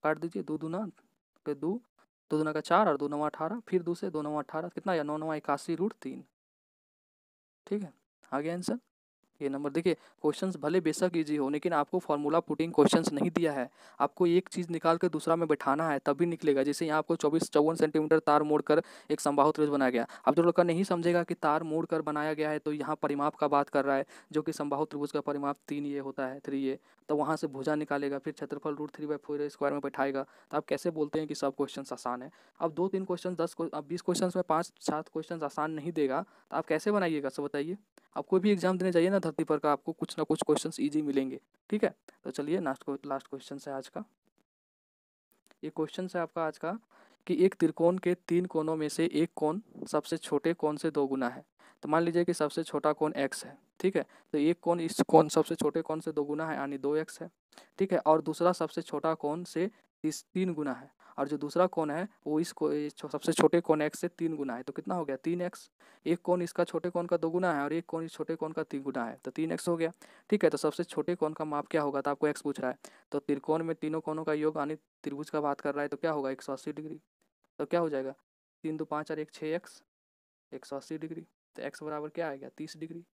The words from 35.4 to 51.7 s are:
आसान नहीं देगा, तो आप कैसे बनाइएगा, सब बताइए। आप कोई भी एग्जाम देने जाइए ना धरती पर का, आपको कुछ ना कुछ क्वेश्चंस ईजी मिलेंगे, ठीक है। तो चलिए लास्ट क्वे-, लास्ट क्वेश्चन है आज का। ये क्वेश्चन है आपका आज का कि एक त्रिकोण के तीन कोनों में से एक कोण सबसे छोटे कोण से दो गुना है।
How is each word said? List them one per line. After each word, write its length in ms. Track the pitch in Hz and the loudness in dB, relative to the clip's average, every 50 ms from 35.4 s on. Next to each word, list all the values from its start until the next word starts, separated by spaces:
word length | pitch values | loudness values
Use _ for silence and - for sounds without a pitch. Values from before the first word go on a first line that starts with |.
आसान 280 | 151 143 - - 151 160 | -6 -4 -2 -2 -2 -2
नहीं 220 | 160 156 139 170 | -2 -4 -6 -4
देगा, 300 | 170 160 147 131 127 151 | 0 0 0 2 2 -2
तो 340 | - _ _ _ _ _ - | -4 _ _ _ _ _ -6
आप 100 | 151 160 | -6 -2
कैसे 260 | - 160 - - 208 | 0 -2 0 0 0
बनाइएगा, 360 | 208 208 185 165 160 151 139 135 | 2 2 2 0 0 -2 -2 -4
सब 140 | - - | -4 -4
बताइए। 340 | 143 143 - 143 143 160 185 208 _ _ _ - _ _ _ | -6 -4 -2 -4 -4 -4 -6 -8 _ _ _ -20 _ _ _
आप 100 | - - | -8 -2
कोई 140 | _ 190 190 | _ 2 4
भी 100 | 180 208 | 6 4
एग्जाम 280 | 202 180 165 185 185 180 | 4 4 4 2 2 2
देने 120 | 180 185 | 2 4
जाइए 180 | 175 170 165 185 | 4 6 6 6
ना 80 | 196 196 | 4 2
धरती 260 | 180 165 156 - 160 | 2 0 -2 -2 0
पर 140 | - 156 143 | 0 0 2
का, 140 | - 151 | 4 2
आपको 200 | 147 - _ - | 2 2 _ -8
कुछ 220 | 160 _ - - - - | -6 _ -6 -6 -2 -4
ना 60 | 156 | 0
कुछ 180 | - 156 156 | 0 2 0
क्वेश्चंस 380 | - - 151 143 - 156 160 - | 4 2 2 2 2 -4 -4 -2
ईजी 220 | 131 147 147 156 | -2 0 0 0
मिलेंगे, 380 | 151 143 139 139 135 131 135 - _ _ _ _ _ _ | 0 2 0 0 0 0 -6 -10 _ _ _ _ _ _
ठीक 140 | 208 208 220 | 0 0 0
है। 100 | 190 - _ _ - _ _ _ | 0 -2 _ _ -20 _ _ _
तो 60 | 135 | -10
चलिए 300 | 135 - 143 147 165 196 | -6 -6 -4 -2 -2 -2
लास्ट 220 | 175 139 135 - - | 0 -2 -4 -4 -6
क्वे-, 220 | - 139 139 - | -8 -8 -6 -6
लास्ट 200 | 143 139 135 - | -6 -6 -6 -6
क्वेश्चन 320 | - - 135 - - 143 143 - 147 | -10 -14 -14 -12 -12 -14 -12 -10 -8
है 40 | 139 | -10
आज 140 | 135 135 - | -10 -10 -10
का। 160 | _ - 220 _ _ _ _ _ _ _ _ _ _ _ _ _ _ _ _ _ _ _ _ _ _ _ _ _ _ _ _ _ _ _ - | _ -14 -14 _ _ _ _ _ _ _ _ _ _ _ _ _ _ _ _ _ _ _ _ _ _ _ _ _ _ _ _ _ _ _ -14
ये 60 | 156 | -10
क्वेश्चन 380 | - - 156 147 - - 185 185 - | -4 -4 -4 -4 -4 -8 -8 -4 -4
है 60 | 185 | -4
आपका 260 | 170 160 _ 170 165 | -4 -4 _ -4 -4
आज 120 | 156 151 - | -4 -4 -6
का 200 | - 160 196 226 _ _ _ - - _ _ _ _ | -6 -6 -6 -8 _ _ _ -20 -20 _ _ _ _
कि 180 | - 185 - 180 | -2 2 4 4
एक 100 | 190 - | 4 6
त्रिकोण 440 | _ 170 156 - - 165 170 185 185 | _ 2 2 4 4 4 4 4 4
के 160 | - 180 180 - _ - | 0 0 -2 -2 _ 2
तीन 180 | 170 175 180 | 2 2 2
कोनों 300 | 185 - 160 156 156 160 | 2 -2 -2 0 0 -2
में 120 | 160 151 151 | -2 -2 -4
से 200 | - - 165 160 | 0 0 0 2
एक 180 | - 147 165 170 _ | 4 2 2 2 _
कोण 240 | - 156 151 160 202 - _ - - - | 0 0 0 0 -2 -6 _ -14 -14 -10
सबसे 300 | - - 151 - - 165 | -2 -2 -2 0 0 -4
छोटे 360 | 160 - - 147 143 - 165 165 | -4 -2 -2 -2 0 2 0 0
कोण 220 | - - 151 151 | 2 0 -2 -2
से 140 | 147 - 160 | 0 -2 0
दो 160 | 147 151 139 | 2 2 0
गुना 220 | 135 135 135 127 120 | 2 0 0 -2 -2
है। 160 | 127 135 - _ _ _ - - | -4 -6 -16 _ _ _ -20 -20